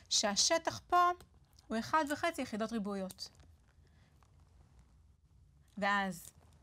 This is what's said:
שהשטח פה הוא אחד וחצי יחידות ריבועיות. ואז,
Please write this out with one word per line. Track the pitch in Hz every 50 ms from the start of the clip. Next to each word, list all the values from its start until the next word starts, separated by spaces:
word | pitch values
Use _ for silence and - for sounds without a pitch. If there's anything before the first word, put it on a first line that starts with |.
| - -
שהשטח | - - - 208 202 - - - 330 330 330 339 - - -
פה | - - 349 349 349 359 349 - - - - - _ - - -
הוא | - 220 226
אחד | 226 - - 320 311 285
וחצי | 294 285 - 339 330 - 262
יחידות | - - 202 220 214 233
ריבועיות. | 226 196 208 202 196 190 185 - - - - - - - - - - _ - _ - - - - - - _ _ - - _ _ - - - - - - - - - - _ - - - - _ _ _ _ _ - - - _ _ _ _ _ 202
ואז, | 196 196 202 202 196 190 180 - - - - - - - - -